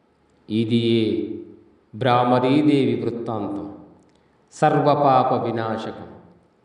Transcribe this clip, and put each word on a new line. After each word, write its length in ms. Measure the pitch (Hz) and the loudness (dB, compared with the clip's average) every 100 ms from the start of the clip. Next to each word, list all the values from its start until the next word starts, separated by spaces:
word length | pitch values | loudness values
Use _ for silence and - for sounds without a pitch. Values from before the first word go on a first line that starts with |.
| _ _ _ _ - | _ _ _ _ -6
ఇదియే 800 | 107 113 117 113 113 110 - - - - - _ _ _ 110 | -4 0 0 2 2 2 -2 -6 -10 -16 -20 _ _ _ -4
భ్రామరీదేవి 1040 | 127 123 123 127 127 147 151 139 123 117 113 | 0 2 4 2 2 2 4 2 2 0 -4
వృత్తాంతం. 680 | 117 120 113 101 101 90 101 - _ _ _ _ _ _ | -6 -8 -6 -6 -8 -10 -16 -20 _ _ _ _ _ _
సర్వపాప 960 | - 151 147 143 143 143 127 123 123 117 | -2 0 2 2 2 4 4 2 0 -2
వినాశకం, 600 | 113 113 107 110 - 87 - - _ _ _ | -4 -4 -6 -8 -12 -18 -20 -20 _ _ _